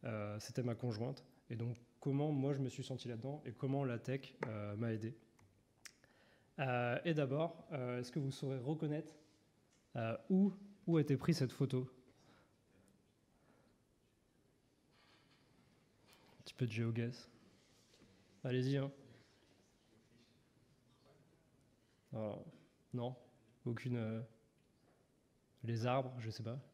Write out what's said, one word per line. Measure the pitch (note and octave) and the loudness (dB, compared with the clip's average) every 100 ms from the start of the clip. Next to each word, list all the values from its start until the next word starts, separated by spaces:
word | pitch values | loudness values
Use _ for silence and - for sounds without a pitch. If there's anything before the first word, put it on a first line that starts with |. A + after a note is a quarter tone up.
euh, | A#2+ A2 G#2 G#2+ | -4 -4 -4 -6
c'était | - A#2+ | -6 -2
ma | A#2+ | 0
conjointe. | A2+ B2 G#2 A#2+ D3 - - _ | 0 -2 -2 -4 -4 -12 -20 _
Et | A#2 | -4
donc | A#2 A2+ - - | -4 -4 -12 -6
comment | D3 C#3 D3+ | 0 2 4
moi | C#3+ C3+ | 4 2
je | C#3 | 2
me | C3 | 0
suis | - | -2
senti | B2 B2+ A#2+ | -6 -6 -4
là-dedans | A#2 C3 D3 B2+ | -6 -6 -6 -8
et | |
comment | A2+ C3+ C#3 | -4 0 2
la | C3+ A#2 | 2 0
tech, | - C3+ - - A#2+ | -2 -4 -4 -6 -4
euh, | G#2+ G#2 G#2 | -4 -4 -2
m'a | A#2 | 0
aidé. | A2 A2 - - - - _ _ _ - - - - - - _ - | 0 -2 -8 -18 -20 -20 _ _ _ -20 -20 -20 -20 -20 -20 _ -2
Euh, | C3+ B2 A#2+ B2 | 2 4 4 2
et | F3 | 2
d'abord, | D#3 C#3 C#3 E3 - - | 4 4 4 0 -2 -6
euh, | D3+ B2 B2 | -4 0 -2
est-ce | B2 | -2
que | E3 | 0
vous | C3+ | 0
saurez | - C#3 C3 | -2 -2 -2
reconnaître, | B2 D#3 D3+ D3+ D#3+ - - - _ _ _ _ _ | -2 0 0 0 -4 -14 -20 -20 _ _ _ _ _
euh, | B2+ A2+ A2+ - | -2 0 -2 2
où, | F#3+ G3 F#3+ - - - | 6 6 2 -16 -8 4
où | E3 | 4
a | |
été | D3 C3+ | 6 4
prise | - D#3+ | 4 4
cette | B2+ | 2
photo ? | - C3 B2+ C3 - - - - - - _ _ - - _ _ _ _ _ _ - _ _ _ _ _ _ _ _ _ _ _ _ _ - - - - - _ - - - _ _ - - - - | 2 2 2 -2 -10 -20 -20 -20 -20 -20 _ _ -20 -20 _ _ _ _ _ _ -20 _ _ _ _ _ _ _ _ _ _ _ _ _ -20 -20 -20 -20 -20 _ -20 -20 -20 _ _ -20 -20 -20 -20
Un | |
petit | - | -18
peu | - B2 | -2 0
de | |
géoguess. | G#2+ A#2 A#2 A#2 B2+ - - - - _ - - - - - - - | 2 0 2 -2 -4 -16 -20 -20 -20 _ -20 -20 -20 -20 -20 -20 -8
Allez-y, | C3+ B2+ B2+ C#3 | 0 2 4 2
hein. | C#3 - - - - - - - _ _ _ - _ - - _ _ _ - _ _ _ - - - - _ _ _ _ _ _ _ | 0 -6 -20 -20 -20 -20 -20 -20 _ _ _ -20 _ -20 -20 _ _ _ -20 _ _ _ -20 -20 -20 -20 _ _ _ _ _ _ _
Alors, | A2 G#2+ - G2+ - - _ _ | -4 -2 -4 -10 -18 -20 _ _
non, | B2 A#2+ C3+ - - - - B2 | -4 -4 -6 -16 -20 -20 -8 -4
aucune, | A#2 B2+ A#2+ | -4 0 0
euh, | A2 A2+ A#2+ - _ _ _ _ - _ _ _ _ _ _ _ | 0 -2 -6 -14 _ _ _ _ -20 _ _ _ _ _ _ _
les | A2+ A#2 | -2 0
arbres, | B2 C3 B2+ B2 | 2 2 0 -4
je | A2+ | -8
sais | - | -6
pas. | A2+ C3 - | -6 -6 -10